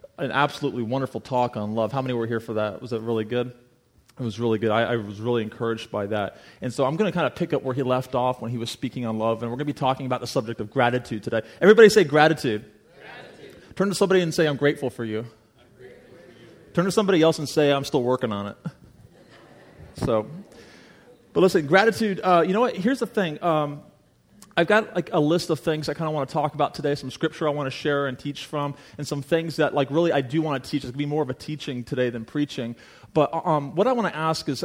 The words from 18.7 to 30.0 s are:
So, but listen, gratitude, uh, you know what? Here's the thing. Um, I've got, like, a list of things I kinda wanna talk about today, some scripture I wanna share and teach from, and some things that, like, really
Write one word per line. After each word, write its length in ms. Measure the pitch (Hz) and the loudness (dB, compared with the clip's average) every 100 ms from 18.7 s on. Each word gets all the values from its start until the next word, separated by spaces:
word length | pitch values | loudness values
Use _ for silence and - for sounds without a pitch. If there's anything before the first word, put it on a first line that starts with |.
| - - - - - - - - - - - - - | -14 -20 -20 -20 -20 -20 -20 -20 -20 -20 -20 -18 -4
So, 320 | - 110 110 170 - - - - - - - - _ | 0 0 -2 -12 -18 -20 -20 -20 -20 -20 -20 -20 _
but 80 | 165 | 2
listen, 240 | 185 185 139 | 4 4 4
gratitude, 540 | 185 220 208 220 165 | 4 4 2 -2 0
uh, 200 | 185 175 170 | 4 4 4
you 80 | |
know 80 | 202 | 2
what? 140 | 247 185 | 0 0
Here's 240 | 208 269 | 0 0
the 80 | 214 | -2
thing. 340 | 220 175 147 | -2 -2 -2
Um, 380 | 175 156 147 143 - _ _ _ _ - - - | 0 0 -2 -6 -16 _ _ _ _ -20 -6 -2
I've 120 | 170 | 2
got, 280 | 214 208 180 | 2 2 -6
like, 140 | - | -2
a 60 | 170 | 0
list 300 | 147 170 - | 2 2 0
of 120 | 156 | -2
things 260 | 170 156 151 | -2 -2 -4
I 60 | |
kinda 180 | 147 160 | -4 -4
wanna 140 | 151 127 | -4 -4
talk 280 | 160 143 | -2 -2
about 220 | 143 143 - | -2 -4 -2
today, 180 | 143 143 | -2 -2
some 140 | 127 | -6
scripture 380 | - 160 - 156 | -4 -6 -2 -2
I 40 | |
wanna 200 | 147 135 | -2 -4
share 360 | - 151 143 139 | -4 -2 0 -2
and 120 | 123 | -6
teach 260 | 143 139 - | -10 -10 -8
from, 300 | 151 143 139 - - | -4 -4 -8 -16 -12
and 100 | 147 | -8
some 140 | 143 | -6
things 340 | - 165 165 151 | 0 0 0 0
that, 180 | 147 | 2
like, 160 | 143 135 | 2 0
really 220 | 151 | 2